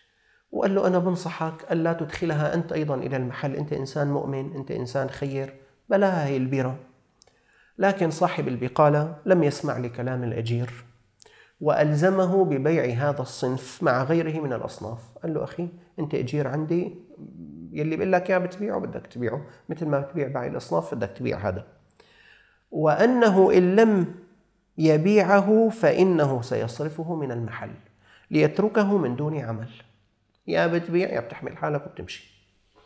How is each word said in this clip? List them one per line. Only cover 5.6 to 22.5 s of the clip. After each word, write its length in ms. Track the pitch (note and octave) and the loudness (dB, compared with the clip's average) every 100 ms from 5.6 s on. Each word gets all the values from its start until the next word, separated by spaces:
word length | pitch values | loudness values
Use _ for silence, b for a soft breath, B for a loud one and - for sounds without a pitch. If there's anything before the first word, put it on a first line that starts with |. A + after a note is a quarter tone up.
| b b - | b b -2
بلاها 360 | G3 G3 F3 C#3+ | 2 2 2 0
هي 120 | C3+ | 0
البيرة." 400 | C3 C3+ B2+ B2+ - _ _ _ b b b b b b | 0 0 -2 -4 -14 _ _ _ b b b b b b
لكن 340 | F#3+ G3 E3 | 0 2 0
صاحب 360 | D3+ F3 - C#3 | 0 -2 0 -4
البقالة 720 | B2 B2 - D3 D3 D#3 D#3+ G3+ | -4 -4 4 6 6 0 -4 2
لم 180 | F3+ | 4
يسمع 340 | D3 C#3+ D3 A#2+ | 4 0 -6 -4
لكلام 460 | B2 A#2+ A#2+ B2+ | -6 -6 -6 -4
الأجير، 640 | A#2+ A2+ A2+ A#2 B2 - - _ _ _ b b b b | -4 -4 -2 -2 -4 -10 -20 _ _ _ b b b b
وألزمه 840 | D3+ - D3+ D3 F#3 F#3+ F3+ F#3+ F3 | 0 4 4 4 2 4 2 4 4
ببيع 640 | C#3 C#3+ E3 B2 A#2+ C#3+ | 2 2 2 0 0 -2
هذا 120 | C#3 | -2
الصنف 600 | B2 - B2+ B2+ - - | -6 -4 -2 -2 -6 -2
مع 200 | D#3+ B2+ | 0 2
غيره 360 | C3 E3+ D#3+ D#3 | 2 0 0 -4
من 140 | D3 | -4
الأصناف. 460 | A#2 A2 - G#2+ A#2 - - | -4 -6 -8 -10 -12 -14 -10
قال 100 | E3 | -6
له: 100 | D3+ | -4
"أخي، 240 | - - F3 B B - | -6 -6 -8 B B -10
أنت 160 | D3+ C3+ | -6 -4
أجير 320 | B2 D3 B2 | -2 -2 -2
عندي، 480 | C#3+ D#3 E3+ F3+ - - - - - D2+ D2+ E2+ | -2 -2 -2 -4 -10 -20 -20 -20 -18 -18 -16 -12
يلي 240 | D3+ D3+ D#3+ | -6 -4 -2
بقول 160 | F#3+ | 2
لك 180 | F3+ F3+ | 2 2
إياه 80 | F#3 | 0
بتبيعه، 420 | F3+ - G#3 F#3+ | 0 -6 -6 -4
بدك 280 | A#2+ A2+ - | -6 -10 -14
تبيعه، 380 | A#2+ A#2 C3 - B B | -6 -4 -4 -10 B B
مثل 160 | D#3 D#3 | -6 -2
ما 140 | C#3+ | -2
بتبيع 280 | C#3+ E3 C3 | -2 -4 -4
باقي 200 | C3+ C3+ | -4 -6
الأصناف 480 | - - E3 D#3+ B2 | -8 -4 -4 -4 -6
بدك 140 | G#2+ | -6
تبيع 280 | - B2 - G2+ | -6 -6 -2 -4
هذا. 160 | F#2 - _ _ b b b b b b | -4 -10 _ _ b b b b b b